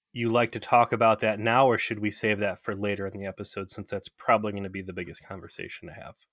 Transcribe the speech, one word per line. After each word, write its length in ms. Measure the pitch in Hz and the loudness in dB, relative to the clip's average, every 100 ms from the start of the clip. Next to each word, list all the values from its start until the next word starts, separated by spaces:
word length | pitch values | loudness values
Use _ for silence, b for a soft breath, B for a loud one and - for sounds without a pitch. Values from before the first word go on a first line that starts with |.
| _ | _
you 180 | 117 117 | -4 2
like 220 | 117 117 | 2 2
to 60 | 113 | -2
talk 320 | - 120 120 | 4 4 6
about 300 | 117 113 110 | 4 4 4
that 180 | 110 107 | 2 0
now, 280 | 113 123 135 | 2 6 6
or 100 | 113 | 4
should 220 | - 107 | -2 -4
we 120 | 107 | -4
save 280 | - 110 101 | 0 0 0
that 220 | 101 92 | 0 -4
for 140 | - 98 | -6 -4
later 320 | 104 98 98 | -2 -2 -6
in 100 | 101 | -8
the 100 | 98 | -10
episode, 420 | 92 101 101 95 | -8 -10 -8 -8
since 220 | - 98 | -10 -8
that's 180 | 98 - | -8 -10
probably 420 | - - 110 104 | -4 2 4 2
gonna 180 | 101 98 | -4 -6
be 120 | 98 | -8
the 100 | 92 | -8
biggest 340 | 92 87 - - | -8 -10 -12 -14
conversation 640 | 95 87 - 87 - 87 | -14 -14 -14 -14 -14 -16
to 60 | |
have? 220 | 82 - - _ | -16 -16 -20 _